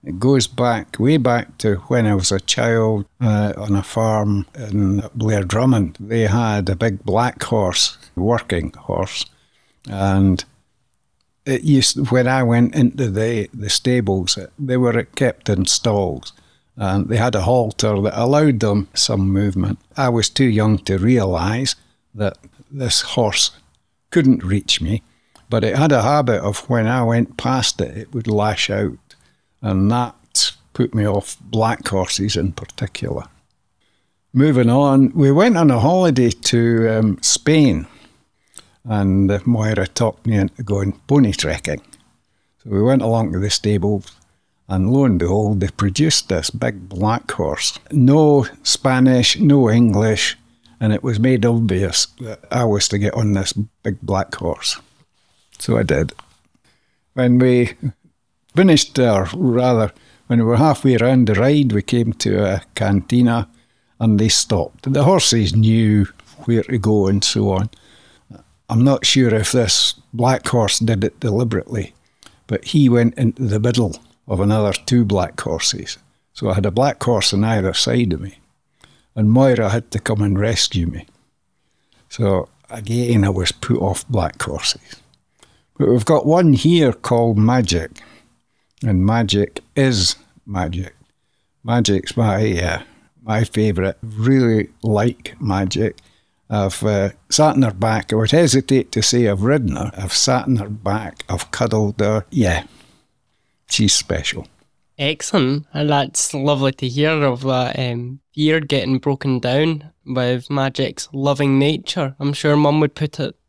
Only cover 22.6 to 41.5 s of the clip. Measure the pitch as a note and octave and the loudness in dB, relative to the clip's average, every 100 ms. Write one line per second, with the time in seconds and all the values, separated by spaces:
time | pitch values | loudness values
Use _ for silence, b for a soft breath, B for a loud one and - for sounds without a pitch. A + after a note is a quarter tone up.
22.6 | _ C#3 B2 - - - A2+ - - - | _ -8 -4 -2 -2 -2 -2 0 -4 -6
23.6 | _ _ _ _ _ - C3+ B2+ F2+ G2+ | _ _ _ _ _ 2 2 2 0 -2
24.6 | - - D#2+ A2 _ b b b b A2+ | -2 -4 -2 -4 _ b b b b -2
25.6 | A2 G#2 D#3 C3+ G#2+ D3 B2+ G#2+ F#2+ G2+ | 0 0 2 2 2 2 2 0 -2 -6
26.6 | - A#2 A2 B2+ A#2 A#2 A#2 - - C3 | -4 -2 0 0 0 0 -2 -4 -4 -2
27.6 | - - D#2+ - A2+ B2+ A2+ G#2 G#2 G2+ | -2 -4 -6 -8 -10 -8 -2 0 0 -2
28.6 | - G2+ G2+ - _ _ _ _ _ _ | -4 -2 -4 -6 _ _ _ _ _ _
29.6 | G#2+ F#2+ G2 A#2+ A#2+ - _ - - - | -4 0 2 0 -2 -8 _ -4 -4 -6
30.6 | _ - A#2+ A2+ G#2 G2+ - - - A2+ | _ -4 -2 0 -2 -2 -6 -16 -8 -2
31.6 | A2 A#2 - F#2+ F2+ - G2 F#2+ F2+ - | -2 -2 -4 -4 -2 -4 -4 -2 -4 -6
32.6 | - - - - - C2 - _ _ _ | -16 -10 -10 -8 -8 -8 -10 _ _ _
33.6 | _ _ _ _ _ _ _ B2+ D3 B2+ | _ _ _ _ _ _ _ 2 4 4
34.6 | A#2 B2+ C#3+ C3+ C3 E3+ C#3 C#3+ A3 F#3+ | 4 4 4 6 4 4 4 6 4 4
35.6 | D#3+ B2 B2 F#3 F3+ B2+ A#2+ - - A#2+ | 4 4 2 4 2 4 2 0 -2 0
36.6 | A#2 A#2 A2+ A2 A2 F#2+ - - - D#3 | 2 2 2 2 0 0 -2 -2 2 4
37.6 | C#3+ D#2+ D#2+ b b b b b b b | 4 2 -6 b b b b b b b
38.6 | b b A#2+ G#2+ G2 F#2+ G2 G2+ B2 A#2 | b b -4 -2 2 2 2 0 0 0
39.6 | G#2+ G#2 F#2+ - A2+ - - G#2+ G2 - | 0 -2 -4 -2 -2 -2 -2 0 -2 -4
40.6 | A#2 G2+ G2 - - C#3+ A#2+ - D#2 | -6 -2 -2 -6 0 2 2 0 -4